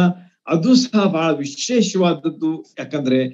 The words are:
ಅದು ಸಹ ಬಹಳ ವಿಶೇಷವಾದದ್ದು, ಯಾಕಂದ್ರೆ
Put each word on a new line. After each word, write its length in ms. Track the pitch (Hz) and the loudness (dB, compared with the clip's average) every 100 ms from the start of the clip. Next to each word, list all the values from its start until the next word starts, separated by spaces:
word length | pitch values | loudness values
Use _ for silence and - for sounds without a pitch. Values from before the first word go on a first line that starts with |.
| 180 180 - _ - | 2 0 -10 _ -4
ಅದು 280 | 165 185 254 | 0 4 2
ಸಹ 280 | - 214 | 2 2
ಬಹಳ 280 | 196 160 165 | 2 0 0
ವಿಶೇಷವಾದದ್ದು, 1400 | 143 139 - - 247 185 190 175 156 160 147 160 160 - - | -2 -6 -8 -2 0 2 2 0 0 -4 -4 -4 -6 -10 -14
ಯಾಕಂದ್ರೆ 480 | 127 151 131 131 127 | -8 -4 0 0 0